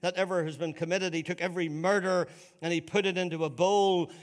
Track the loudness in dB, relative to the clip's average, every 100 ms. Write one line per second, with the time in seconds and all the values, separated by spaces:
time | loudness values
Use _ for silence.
0 | -4 0 0 0 -2 -4 -6 -4 -2 -2
1 | -2 -4 -4 -4 -4 -2 -4 0 2 2
2 | 2 0 0 -6 -20 -8 -2 -2 0 0
3 | 2 0 -2 -2 -2 2 4 4 4 2
4 | 0 -8